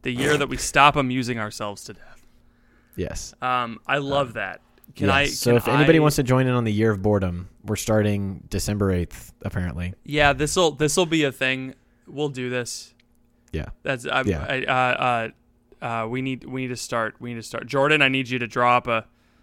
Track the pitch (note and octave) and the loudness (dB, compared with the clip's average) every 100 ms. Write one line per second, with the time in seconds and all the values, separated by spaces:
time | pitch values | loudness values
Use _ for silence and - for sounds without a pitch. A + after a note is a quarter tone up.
0 | B2+ B2 C#3+ D3 C#3 C3 - D3+ C#3+ D3 | -4 -2 2 2 0 -4 0 6 6 6
1 | C3 B2+ A#2+ A#2 G#2+ - G#2 G2+ - G2 | 0 0 -2 -4 -6 -6 -8 -8 -14 -18
2 | - - _ _ _ _ _ _ _ - | -20 -20 _ _ _ _ _ _ _ -8
3 | F2+ - - - B2+ B2+ A#2+ A2+ - C#3 | -8 -8 -12 -8 -2 -2 -2 -8 -4 -4
4 | C#3 C#3 C3+ A2+ F#2+ - _ _ - - | -2 -2 -2 -6 -10 -10 _ _ -20 -4
5 | C#3 C3+ C#3+ - B2 A#2+ - - D3 D#3+ | 0 2 0 0 2 4 4 4 6 8
6 | D3+ D3 B2+ B2+ B2+ B2 A2+ G#2 A2+ G2+ | 6 2 2 4 4 2 2 2 2 2
7 | G2+ G#2 F#2 F2 F2+ _ - G#2 - A2 | 2 2 2 -4 -10 _ -6 -4 2 2
8 | G#2 G#2 G2 F#2+ - G2+ - G#2 G2 F2+ | 4 0 -4 -8 -6 -4 -2 0 2 2
9 | E2 - - - G2 - F2+ - F2 - | -2 -8 -20 -12 -8 -4 -4 -4 -8 -8
10 | - D3 D3 C3+ D3 - E3+ C#3 D3+ E3 | -4 2 4 4 0 2 2 2 0 2
11 | E3+ D#3+ C#3+ C3 C3 C3 C3 - _ _ | 2 2 0 0 -2 -2 -6 -14 _ _
12 | - C3+ D3 B2+ B2 B2 A#2+ - - _ | -14 -6 -4 -4 -4 -4 -6 -10 -14 _
13 | _ _ _ _ _ D#2+ - - - C3 | _ _ _ _ _ -8 -8 -8 -6 -6
14 | C#3+ C3+ B2+ E2 A2 C3 B2+ C3 B2+ B2 | -2 -2 0 -2 -2 -4 0 0 2 0
15 | B2+ A#2+ A2+ - _ _ _ _ A#2+ A2+ | 0 -2 -4 -10 _ _ _ _ -8 -6
16 | A2+ B2+ C3 B2+ - C3 B2+ B2 - A#2+ | -4 -4 -6 -8 -8 -8 -8 -8 -4 -2
17 | A2 - A#2+ A#2 G#2+ A#2 A#2 C#3 C#3+ D3+ | -4 -6 -12 -12 -10 -10 -4 0 2 4
18 | C3+ C3+ B2 B2+ A#2 B2 B2 B2 A#2+ A2+ | 2 2 -2 -4 -4 2 4 4 2 -4
19 | - _ _ _ | -4 _ _ _